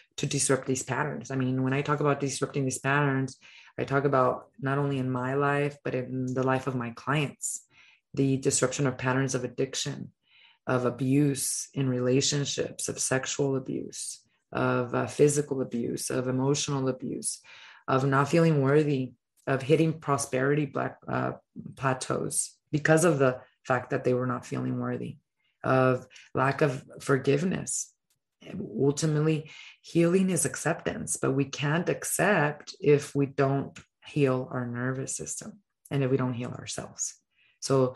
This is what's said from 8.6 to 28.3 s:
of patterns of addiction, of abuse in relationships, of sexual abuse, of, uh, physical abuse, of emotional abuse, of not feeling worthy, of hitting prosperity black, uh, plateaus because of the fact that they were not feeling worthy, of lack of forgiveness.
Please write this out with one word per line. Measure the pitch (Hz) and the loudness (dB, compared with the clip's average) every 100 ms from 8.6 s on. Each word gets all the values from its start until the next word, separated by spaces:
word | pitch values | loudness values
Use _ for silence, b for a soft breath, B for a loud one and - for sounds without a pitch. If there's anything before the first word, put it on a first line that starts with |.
| 127 - 135 | 0 2 -2
of | - | 0
patterns | - 131 135 131 | 0 0 0 -2
of | 120 | -6
addiction, | - 135 - 143 - - _ b b b b - | -4 -4 -4 -8 -8 -12 _ b b b b -2
of | 127 123 | 0 0
abuse | 113 131 139 147 131 - - - | 0 2 4 4 0 -4 -6 -6
in | 139 131 | -2 -2
relationships, | 123 127 135 139 147 135 - 110 - - | 0 2 2 2 0 -2 -2 -4 -6 -8
of | - | -4
sexual | - 131 - - 139 135 | -2 -2 -2 -2 0 -2
abuse, | 135 127 - - - - _ _ _ | -4 -6 -8 -10 -12 -14 _ _ _
of, | 127 127 127 120 127 | -2 0 0 0 -2
uh, | 120 | -2
physical | - 147 139 143 135 | 4 4 4 -2 -4
abuse, | 123 117 127 - - | -4 -4 -4 -4 -4
of | 131 127 | -2 -2
emotional | 127 135 143 - 139 131 | 0 0 0 -2 -2 -2
abuse, | 127 117 - - - B B B B - | -4 -6 -8 -8 -10 B B B B -2
of | 131 139 | 0 4
not | 135 139 | 2 4
feeling | 170 165 147 | 4 4 4
worthy, | 135 151 147 135 127 - _ _ - | 4 4 4 0 -4 -10 _ _ -2
of | 131 | -2
hitting | 123 156 160 156 | 4 4 4 0
prosperity | - 139 - 127 135 147 139 | 0 0 0 0 2 2 0
black, | 127 131 - - | -2 -4 -6 -4
uh, | 123 127 - _ - - - | -2 -2 -6 _ -16 -16 -4
plateaus | 135 127 - - - - - - _ | -2 -2 -2 -4 -2 -4 -6 -10 _
because | 147 156 160 175 | 0 4 6 6
of | 143 | 6
the | 131 123 B B | 4 2 B B
fact | - 123 - | -2 -2 -2
that | 135 | -2
they | 127 | 0
were | 123 127 | 0 0
not | 120 - | -4 -6
feeling | 131 127 123 | -6 -4 -4
worthy, | 123 120 120 - _ _ _ _ | -4 -6 -8 -12 _ _ _ _
of | - 131 131 127 - B B | 2 4 4 2 -4 B B
lack | - 135 135 | 0 0 2
of | 151 131 - - | 2 0 -10 -8
forgiveness. | - 139 143 143 180 - - - - _ _ _ _ | 0 2 4 2 0 -2 -4 -6 -8 _ _ _ _